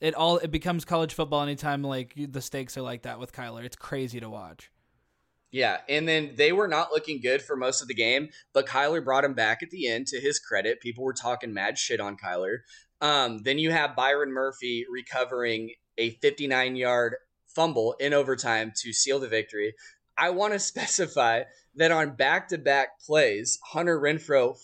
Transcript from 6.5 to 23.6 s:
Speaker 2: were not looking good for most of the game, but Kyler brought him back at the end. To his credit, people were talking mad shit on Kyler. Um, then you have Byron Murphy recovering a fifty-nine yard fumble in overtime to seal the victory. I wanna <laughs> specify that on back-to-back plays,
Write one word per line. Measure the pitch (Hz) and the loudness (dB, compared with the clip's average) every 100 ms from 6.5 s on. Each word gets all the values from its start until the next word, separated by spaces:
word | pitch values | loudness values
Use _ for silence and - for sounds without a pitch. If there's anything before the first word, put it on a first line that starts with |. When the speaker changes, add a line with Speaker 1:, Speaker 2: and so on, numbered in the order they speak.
Speaker 2:
were | 185 202 | 4 2
not | 156 170 | 0 0
looking | 156 156 143 | -2 -2 -2
good | 123 139 | 0 0
for | 147 135 | 0 -2
most | 127 131 | 0 -2
of | 127 | -2
the | 113 | 0
game, | 113 135 151 - _ | 2 2 0 -10 _
but | 139 135 | 0 2
Kyler | 135 147 165 | 2 2 0
brought | 131 135 143 | 2 2 2
him | |
back | 123 110 117 | 2 0 0
at | 165 | -4
the | 185 127 | -4 0
end. | 113 135 | 0 -2
To | 131 | -2
his | 139 147 | -2 -2
credit, | - 104 104 120 | -2 0 0 -2
people | 120 120 | -6 -6
were | 131 | -6
talking | 123 120 120 117 101 | -4 -4 -4 -4 -4
mad | 101 131 | -2 -2
shit | - 113 | -2 -2
on | 101 101 | -4 -8
Kyler. | 95 90 95 117 - - _ _ | -6 -4 -2 -4 -8 -20 _ _
Um, | 147 143 123 110 | 2 2 2 0
then | 117 143 | -2 0
you | 160 | 2
have | 165 143 127 | 2 0 2
Byron | 131 143 143 | 2 2 0
Murphy | 131 135 131 123 120 123 | -2 -4 -4 -6 -6 -6
recovering | 127 123 131 127 127 120 113 113 - _ - | -10 -6 -4 -2 -2 -2 -2 -6 -14 _ -4
a | 117 113 | -4 2
fifty-nine | 147 143 143 131 127 127 | 0 2 0 0 0 0
yard | 123 123 117 127 - _ _ | 2 2 2 -2 -10 _ _
fumble | - 165 127 110 - | 0 2 2 0 0
in | 139 | 2
overtime | 143 135 123 123 110 110 - | 2 2 0 0 0 -2 -6
to | 117 | -4
seal | 110 - 135 | -2 0 0
the | 127 | 0
victory. | 110 107 104 107 - - _ _ - | -2 -2 -4 -4 -6 -16 _ _ 0
I | 170 | 0
wanna | 180 208 202 | 2 0 0
<laughs> | |
specify | - 247 214 - 170 147 117 117 127 - _ 139 | -4 -4 -2 -2 0 2 4 2 -2 -12 _ 2
that | 165 | 4
on | 160 151 123 | 4 2 2
back-to-back | 135 180 - 165 139 139 131 - | 2 2 0 -2 2 2 2 -6
plays, | - 151 131 104 127 - | 0 4 4 2 -2 -4